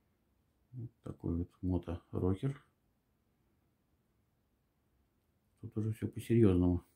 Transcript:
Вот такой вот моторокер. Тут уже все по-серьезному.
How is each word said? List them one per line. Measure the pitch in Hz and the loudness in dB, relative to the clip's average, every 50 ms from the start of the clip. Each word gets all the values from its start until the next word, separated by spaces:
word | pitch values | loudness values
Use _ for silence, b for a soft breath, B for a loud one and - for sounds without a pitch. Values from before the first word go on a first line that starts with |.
| _ _ _ _ _ _ _ _ _ _ _ _ _ _ - | _ _ _ _ _ _ _ _ _ _ _ _ _ _ -16
Вот | 127 117 117 _ _ | -16 -16 -16 _ _
такой | _ - - - - 95 85 85 | _ -14 -14 -8 -6 -4 -4 -4
вот | 87 - _ _ | -4 -6 _ _
моторокер. | - 90 92 87 - - 92 92 - _ - 104 90 90 92 - - 135 139 - - _ _ _ _ _ _ _ _ _ _ _ _ _ _ _ _ _ _ _ _ _ _ _ _ _ _ _ _ _ _ _ _ _ _ _ _ _ _ _ _ _ _ _ _ _ _ _ _ _ _ _ _ _ _ _ _ _ _ _ | -4 -2 -2 -2 -2 -4 -10 -10 -10 _ -6 -2 0 0 0 -2 -4 -6 -8 -8 -16 _ _ _ _ _ _ _ _ _ _ _ _ _ _ _ _ _ _ _ _ _ _ _ _ _ _ _ _ _ _ _ _ _ _ _ _ _ _ _ _ _ _ _ _ _ _ _ _ _ _ _ _ _ _ _ _ _ _ _
Тут | - 110 - 113 | -16 -10 -6 -4
уже | 107 110 110 | -4 -4 -4
все | - - 107 | -4 -6 -8
по-серьезному. | - - 110 - 117 117 113 101 92 87 90 90 90 87 - _ _ | -8 -8 -4 2 4 6 6 6 6 6 4 4 2 0 -4 _ _